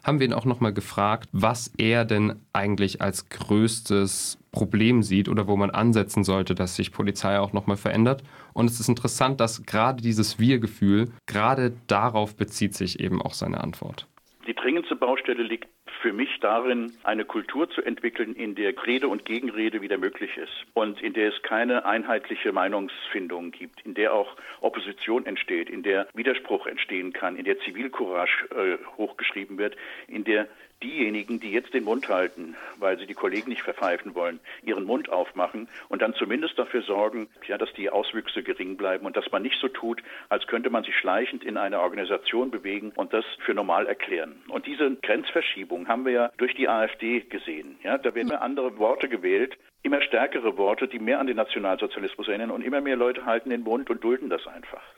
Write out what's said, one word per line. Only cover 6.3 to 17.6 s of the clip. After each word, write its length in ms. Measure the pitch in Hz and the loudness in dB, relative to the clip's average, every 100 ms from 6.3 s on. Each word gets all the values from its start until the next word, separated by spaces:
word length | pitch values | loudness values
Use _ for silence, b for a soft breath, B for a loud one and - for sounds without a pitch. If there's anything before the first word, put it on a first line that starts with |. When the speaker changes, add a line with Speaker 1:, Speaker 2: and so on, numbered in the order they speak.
| 95 92 | 2 2
Speaker 1:
dass 220 | 92 92 - | 0 0 0
sich 160 | 98 | -4
Polizei 480 | - 101 101 98 101 | 0 -2 0 2 2
auch 140 | 98 | 2
noch 120 | 101 101 | 0 0
mal 100 | 98 | 0
verändert. 460 | - 107 117 135 B B B | 2 4 4 4 B B B
Und 140 | - 117 | 2 2
es 120 | 117 | 2
ist 80 | 113 | 2
interessant, 520 | 117 120 - 131 135 | 2 0 2 2 4
dass 260 | 113 - - | 0 0 -2
gerade 380 | 107 117 123 | 4 4 4
dieses 340 | 117 110 104 - | 2 2 2 4
Wir-Gefühl, 720 | 117 131 101 - 98 101 117 B - | 4 6 2 2 4 6 4 B -4
gerade 480 | 101 113 131 127 120 - | 2 4 4 2 0 2
darauf 480 | 101 120 110 104 - | 4 4 2 0 -2
bezieht 400 | 101 - 101 - | -4 0 0 0
sich 240 | 92 - | -4 -2
eben 200 | 92 92 | 0 0
auch 140 | - | -2
seine 280 | - 87 85 | -2 -2 -2
Antwort. 440 | - 87 - - - _ _ _ - | -4 -6 -10 -12 -16 _ _ _ -8
Speaker 2:
Die 80 | - | -2
dringendste 400 | 127 165 165 135 | 0 0 0 0
Baustelle 480 | 123 127 - 117 | 2 2 0 -2
liegt 240 | 113 113 - _ - - | -2 -4 -8 _ -18 -4
für 100 | 117 | -2
mich 180 | 101 139 - | 0 -2 0
darin, 520 | 104 113 127 120 117 - | 2 2 2 0 -2 -4
eine 200 | - 107 | -2 -2
Kultur 460 | 104 110 - 135 | -2 -4 -4 -2